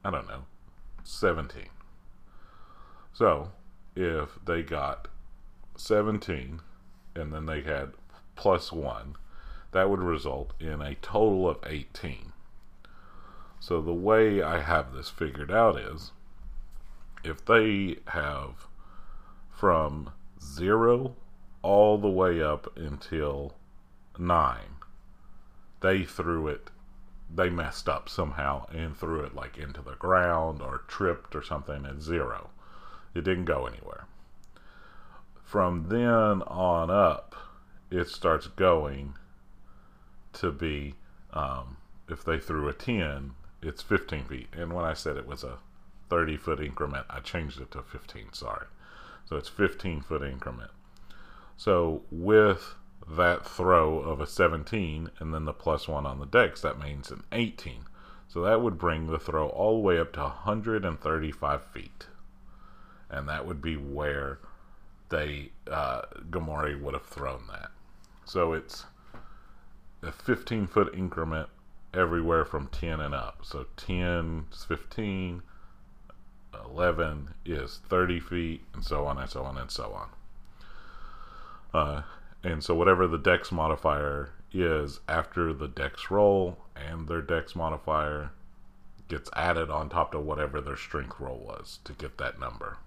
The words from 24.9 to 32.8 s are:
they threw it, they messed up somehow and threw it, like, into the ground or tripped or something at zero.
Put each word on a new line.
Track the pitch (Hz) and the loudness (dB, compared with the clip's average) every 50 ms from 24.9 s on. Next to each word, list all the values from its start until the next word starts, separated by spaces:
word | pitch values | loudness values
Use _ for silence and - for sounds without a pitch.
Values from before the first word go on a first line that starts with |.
| - - - - - - - - - - - - - - - - - - | -16 -16 -16 -18 -20 -18 -16 -14 -14 -14 -16 -16 -18 -18 -18 -18 -10 0
they | - 92 95 95 90 | 4 4 4 4 2
threw | - - - 82 85 85 80 78 76 | -2 -4 -4 -2 0 0 0 0 -2
it, | 73 - - - - - - - - - - - - - - - | -4 -4 -8 -14 -16 -16 -18 -16 -16 -16 -16 -14 -14 -12 -12 -6
they | 82 87 92 90 | 0 2 2 2
messed | 87 85 80 78 - - - | 2 0 -2 -4 -6 -2 -2
up | - 76 71 - - | -2 -2 -2 -4 -6
somehow | - - 85 73 67 - 69 69 69 67 - - | -4 -2 -2 -2 -2 -2 0 0 -2 -2 -6 -8
and | 78 80 82 80 71 | -6 -6 -6 -6 -6
threw | - - 80 80 76 | -6 -4 -4 -2 -2
it, | 71 67 60 | -4 -6 -8
like, | 67 64 - - - | -10 -10 -10 -10 -10
into | 76 69 69 73 | -10 -10 -10 -10
the | 69 65 67 | -12 -12 -10
ground | - - 90 92 92 90 87 85 80 80 80 78 71 | -4 4 6 8 8 8 8 6 4 4 2 -2 -4
or | 71 67 67 - - - | -6 -6 -6 -6 -8 -10
tripped | - - 101 90 82 - - - - | -2 2 4 4 4 2 -4 -8 -8
or | 76 | -8
something | 71 - 80 71 69 - 73 71 69 | -4 -4 -6 -4 -4 -6 -6 -6 -6
at | 69 69 71 | -8 -8 -8
zero. | 76 78 85 85 69 62 - - - - - - - - - - | -4 0 0 0 0 0 -2 -6 -8 -12 -16 -16 -16 -14 -14 -14